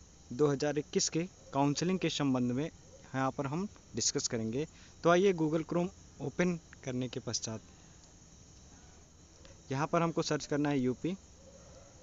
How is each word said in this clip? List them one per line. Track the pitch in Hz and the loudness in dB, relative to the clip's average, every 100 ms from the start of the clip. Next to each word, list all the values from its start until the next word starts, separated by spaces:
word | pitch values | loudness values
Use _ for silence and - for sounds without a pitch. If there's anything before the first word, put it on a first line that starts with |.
| - - - | -20 -20 -12
दो | 123 147 | 2 4
हज़ार | 135 147 147 | 4 0 -2
इक्कीस | - 196 - | -2 -2 0
के | 156 180 - - | -2 -4 -10 -4
counseling | 135 143 139 170 185 | 2 2 2 0 0
के | 165 | 0
संबंध | - 139 127 123 | 0 2 2 2
में | 123 | 0
यहाँ | 160 - - - - 131 131 | -4 -8 -20 -20 -8 -2 -2
पर | - 139 | -2 -4
हम | 160 208 - - | -4 -6 -10 -10
discuss | 120 - 143 - | -2 -2 -2 -4
करेंगे। | 117 110 127 156 - - - | -2 -2 -2 -6 -10 -20 0
तो | 165 | 4
आइए | 175 196 | 6 4
Google | 175 156 160 | 4 2 0
Chrome | 156 170 180 - - - | 0 -2 -2 -6 -20 -10
open | 139 - 180 170 - - | -8 0 0 0 -8 -12
करने | 135 127 127 | -6 -4 -4
के | 127 | -6
पश्चात | 123 110 - 110 - - - - - - - - - - - - - - - - - - - - - | -6 -6 -6 -8 -10 -20 -20 -20 -20 -20 -20 -20 -20 -20 -20 -20 -20 -20 -20 -20 -20 -20 -20 -20 -6
यहाँ | 131 156 | -2 2
पर | 170 | 4
हमको | 165 160 | 4 2
search | 156 147 - | 0 -2 0
करना | 143 147 | 0 2
है | 143 | 2
यूपी | 127 120 160 190 - - - - - - - - | 2 0 -4 -6 -12 -20 -20 -20 -20 -20 -20 -8